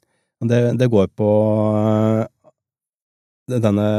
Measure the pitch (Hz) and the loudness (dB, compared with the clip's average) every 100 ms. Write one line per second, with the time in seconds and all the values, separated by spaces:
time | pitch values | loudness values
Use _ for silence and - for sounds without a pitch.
0 | _ _ _ - 117 120 120 120 127 110 | _ _ _ -8 -2 0 0 0 0 2
1 | 113 - 104 107 107 107 107 107 110 107 | 0 -2 0 0 0 0 0 0 0 0
2 | 110 110 113 _ _ _ _ _ _ _ | 0 -2 -4 _ _ _ _ _ _ _
3 | _ _ _ _ - 123 110 101 104 | _ _ _ _ -8 -2 0 0 0